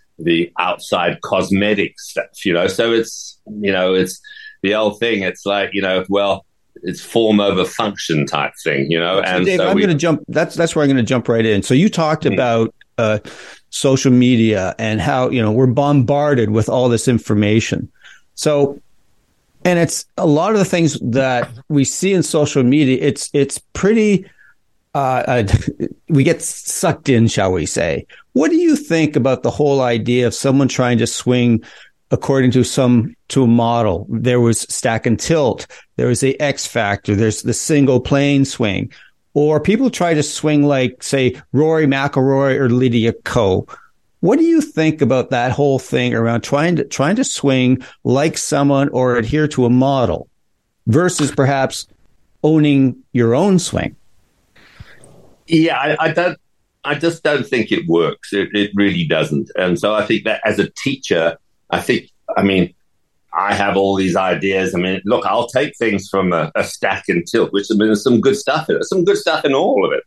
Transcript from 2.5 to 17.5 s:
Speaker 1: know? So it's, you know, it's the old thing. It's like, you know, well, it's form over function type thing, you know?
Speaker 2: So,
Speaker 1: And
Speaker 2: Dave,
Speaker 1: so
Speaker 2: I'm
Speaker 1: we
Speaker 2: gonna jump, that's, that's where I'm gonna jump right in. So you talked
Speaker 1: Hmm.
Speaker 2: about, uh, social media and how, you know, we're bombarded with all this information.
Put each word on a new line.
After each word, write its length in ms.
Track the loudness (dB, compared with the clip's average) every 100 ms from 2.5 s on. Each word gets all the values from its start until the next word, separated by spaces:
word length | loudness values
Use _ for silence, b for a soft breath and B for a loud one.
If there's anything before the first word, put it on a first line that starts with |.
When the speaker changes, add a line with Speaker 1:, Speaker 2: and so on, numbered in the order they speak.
Speaker 1:
know? 140 | 0 0
So 240 | 0 0
it's, 460 | 0 -2 -10 -18 -20 -16
you 240 | -8 -4
know, 240 | -2 0 0
it's 240 | -2 -6 B B B B
the 140 | -4 -2
old 240 | -2 -2
thing. 240 | -4 -2
It's 220 | -4 -6 -4
like, 260 | -4 -4
you 80 | -4
know, 240 | -2 -2 -2
well, 380 | -2 0 -4 -8 _ _ -14
it's 180 | -12 -10
form 380 | -4 0 2 2
over 260 | 2 0 -2
function 600 | -2 -6 -6 -4 -2 -2
type 280 | -4 -6 -6
thing, 260 | -4 -4 -2
you 100 | -2
know? 220 | 0 -2
Speaker 2:
So, 20 |
Speaker 1:
And 220 | -2 -2 0
Speaker 2:
Dave, 120 | 0
Speaker 1:
so 80 | 0
Speaker 2:
I'm 60 | 0
Speaker 1:
we 60 |
Speaker 2:
gonna 140 | 0 0
jump, 280 | 0 -2 -4
that's, 280 | -4 -4 -2
that's 200 | -2 0
where 80 |
I'm 60 | 2
gonna 140 | 2
jump 240 | 0 -2 0
right 180 | 0 2
in. 160 | 0
So 100 | 2
you 160 | 2 2
talked 340 | 2 -2 0 -2
Speaker 1:
Hmm. 80 |
Speaker 2:
about, 400 | 0 0 0 0 -4 _ -2
uh, 220 | 0 -2 -6 B B B _
social 400 | -2 2 2 4
media 600 | 4 4 4 2 0 -2 -4
and 200 | -4 -4
how, 300 | -2 -2 -2
you 120 | 0
know, 100 | 0
we're 160 | 2 2
bombarded 840 | 2 2 2 2 0 2 0 2
with 180 | 0 0
all 200 | 0 2
this 180 | 0 2
information. 800 | 0 0 0 2